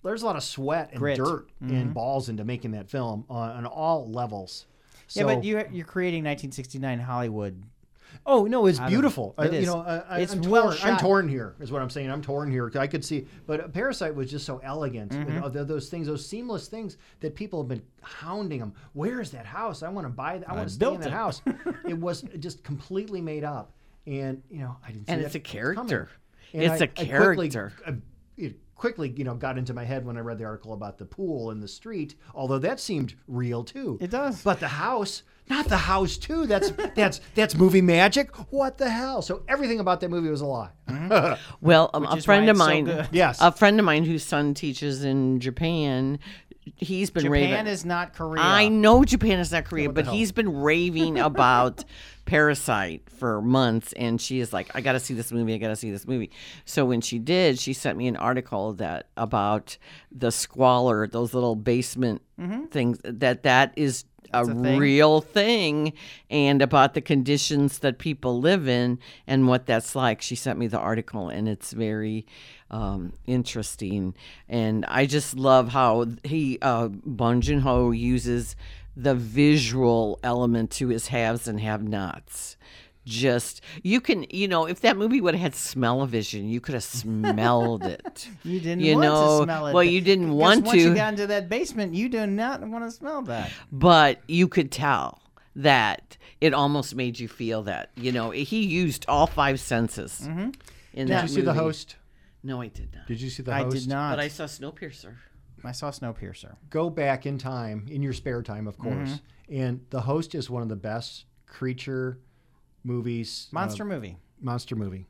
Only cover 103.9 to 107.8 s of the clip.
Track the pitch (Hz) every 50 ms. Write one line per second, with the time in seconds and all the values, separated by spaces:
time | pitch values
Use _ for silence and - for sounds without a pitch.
103.9 | 139 139 147 147 143 147 147 151 151 - 160 143 - - 135 143 147 - - 156
104.9 | 127 - - 95 113 120 - - _ - - - - - - 120 127 - - 147
105.9 | 139 - - 120 113 - - 92 92 - - - - - _ 143 - 156 165 175
106.9 | 160 170 151 139 135 131 131 147 143 131 - 131 131 127 117 110 107 107